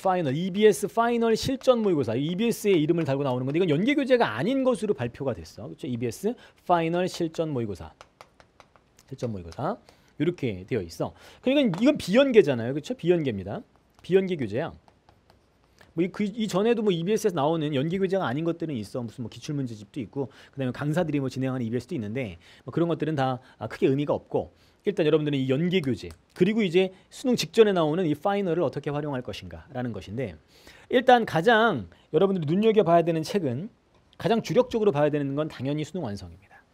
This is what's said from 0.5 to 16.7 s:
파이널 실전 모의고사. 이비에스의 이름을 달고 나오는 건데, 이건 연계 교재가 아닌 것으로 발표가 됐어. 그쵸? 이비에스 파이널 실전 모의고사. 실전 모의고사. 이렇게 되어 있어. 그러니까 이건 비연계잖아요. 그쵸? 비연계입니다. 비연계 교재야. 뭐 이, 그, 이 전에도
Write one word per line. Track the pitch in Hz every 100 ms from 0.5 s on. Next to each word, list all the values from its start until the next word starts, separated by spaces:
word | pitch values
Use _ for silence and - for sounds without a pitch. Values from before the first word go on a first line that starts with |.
| 190 214 - 196
파이널 | - 233 240 226 214
실전 | 254 262 262 233
모의고사. | 208 151 117 117
이비에스의 | 151 180 233 - 208 175
이름을 | 151 170 147
달고 | 139
나오는 | 139 123 131
건데, | 156
이건 | 185
연계 | 143 233
교재가 | 294 262 247 160 110
아닌 | 185 269
것으로 | 254 240 214
발표가 | 208 123 - 135
됐어. | 104 80 - 131
그쵸? | 165 151
이비에스 | 117 120 - 202 247 - _ -
파이널 | 175 165 175 180
실전 | - 165 165 160
모의고사. | 131 110 95 85 - - - - _ _ _ _ _ _ _ _
실전 | 131 120
모의고사. | 98 82 - 156 240 _ _ _ -
이렇게 | 160 175 123 92 95
되어 | 120
있어. | 82 - 113 - - -
그러니까 | 247 285 247 170
이건 | 254 294
비연계잖아요. | - 226 285 233 147 120 117 143
그쵸? | -
비연계입니다. | 254 165 175 135 98 92 160 - _ _ _
비연계 | - 185 190 175
교재야. | 110 113 156 80 _ _ _ _ _ _ _ _ _ _ - 160
뭐 |
이, | 180
그, | -
이 | 208 226 214
전에도 | 175 220